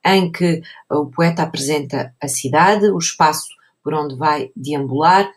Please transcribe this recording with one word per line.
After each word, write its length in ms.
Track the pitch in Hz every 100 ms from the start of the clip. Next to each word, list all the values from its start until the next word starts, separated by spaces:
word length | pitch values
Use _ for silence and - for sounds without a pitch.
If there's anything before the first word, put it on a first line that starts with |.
| 175
em 260 | 190 180
que 300 | 165 175 165 - - _
o 160 | 147 139
poeta 380 | - 170 170
apresenta 720 | 165 - 139 151 139 135 120 _
a 60 | 143
cidade, 640 | - 127 151 185 208 208
o 80 | 180
espaço 500 | 165 - 156 156 - - _ _
por 120 | -
onde 220 | 151 147 131
vai 360 | 156 147 135 -
deambular 760 | 135 147 135 131 160 185 196